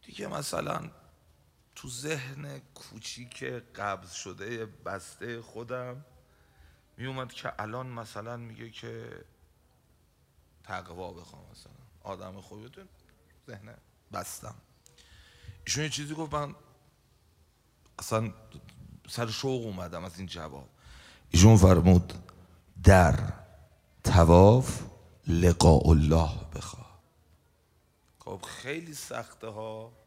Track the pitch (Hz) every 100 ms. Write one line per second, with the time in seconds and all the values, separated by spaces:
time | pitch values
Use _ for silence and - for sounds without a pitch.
0 | - - 202 143 143 - - - 165 -
1 | _ _ _ _ _ _ _ - 135 123
2 | 143 156 131 135 147 139 - - - -
3 | 113 - 123 - 131 123 113 - 101 95
4 | 90 - 98 90 101 120 110 101 - 98
5 | - - 117 117 113 107 117 127 123 123
6 | 147 _ _ _ _ _ - _ _ _
7 | 131 131 127 - - - 107 117 127 120
8 | 110 107 110 120 117 113 117 107 117 113
9 | 117 - - _ _ _ _ _ _ _
10 | _ _ _ _ _ _ - 92 87 85
11 | 92 87 87 71 67 - - - - _
12 | 104 95 95 98 95 104 113 147 190 _
13 | _ _ _ _ - 107 104 123 _ _
14 | _ - - - - - _ _ _ _
15 | _ - - _ - - - 135 151 135
16 | 147 156 156 147 143 - _ _ _ _
17 | _ _ _ _ _ _ _ _ _ -
18 | - 110 110 - - - - - - -
19 | - - 117 110 135 131 113 92 87 85
20 | 90 85 92 85 78 67 69 _ - -
21 | - - _ 80 101 110 92 90 85 90
22 | 87 - - - - _ _ - - 98
23 | 82 - - - - - - _ _ _
24 | - - 82 87 98 120 131 - - -
25 | - _ - 85 87 85 82 76 - 80
26 | 76 80 78 - - - - - - -
27 | _ _ _ _ _ _ _ _ _ _
28 | _ _ - 98 - - 123 156 170 147
29 | - 120 117 - 110 104 110 110 113 120